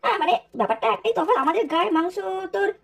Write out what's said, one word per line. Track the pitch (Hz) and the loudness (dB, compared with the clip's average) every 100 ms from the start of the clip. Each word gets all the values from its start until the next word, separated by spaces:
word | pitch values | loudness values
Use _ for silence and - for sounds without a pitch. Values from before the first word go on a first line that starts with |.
হ্যাঁ | 554 427 | 0 0
মানে | - 233 - 247 | 2 0 -2 -4
ব্যাপারটা | 208 220 226 202 | -2 0 0 0
একটাই | 220 226 | 0 -2
তফাৎ, | 320 480 | 2 2
আমাদের | 269 359 320 | 2 0 0
গায়ের | 320 392 320 | 0 2 0
মাংস | 339 370 381 381 381 | 0 -4 -6 -6 -4
তোর | 392 403 392 | -2 -2 -4